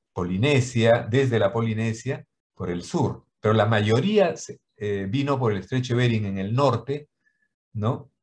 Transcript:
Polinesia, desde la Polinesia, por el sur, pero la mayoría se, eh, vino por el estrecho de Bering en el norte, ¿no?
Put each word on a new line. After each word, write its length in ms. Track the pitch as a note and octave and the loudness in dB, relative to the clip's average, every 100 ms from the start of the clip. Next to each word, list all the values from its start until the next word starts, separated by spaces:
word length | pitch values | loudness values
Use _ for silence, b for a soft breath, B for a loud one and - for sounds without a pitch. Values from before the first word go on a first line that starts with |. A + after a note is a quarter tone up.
| _ | _
Polinesia, 960 | - F2 F#2 C#3 C#3 A#2+ A2+ A2+ A#2 G#2+ | -6 -4 0 2 2 2 2 4 4 2
desde 300 | B2+ C3+ A2+ | 0 2 2
la 140 | G2+ | 2
Polinesia, 720 | A#2 A2+ A2 A2+ A2+ B2+ D3 - _ _ | 0 -2 -2 -4 -4 -8 -8 -12 _ _
por 160 | _ F2 | _ -6
el 140 | F2+ | -6
sur, 420 | F2+ F3 G#2 - - _ | -4 -2 -2 -4 -14 _
pero 140 | A2 | 0
la 120 | A2 G#2+ | 2 4
mayoría 680 | A2 G#2 A2+ G3 G#3+ F3+ - | 2 2 2 2 4 2 0
se, 240 | - - _ _ | -12 -18 _ _
eh, 320 | G#2 G2+ F#2+ | -6 -4 -4
vino 300 | C3 C#3 C3+ | -2 -2 0
por 140 | A#2+ | 0
el 60 | G2 | -2
estrecho 360 | F#2+ C3 B2+ A#2+ | -4 -4 -2 0
de 80 | |
Bering 220 | B2 A2 G#2 | 2 0 -2
en 120 | G2 | -4
el 160 | F#2+ | -2
norte, 540 | B2 C#3+ B2 - D3 - _ _ _ _ _ _ | 2 2 0 -4 -8 -10 _ _ _ _ _ _
¿no? 380 | A2 A2 A#2 - _ | -4 -4 -4 -8 _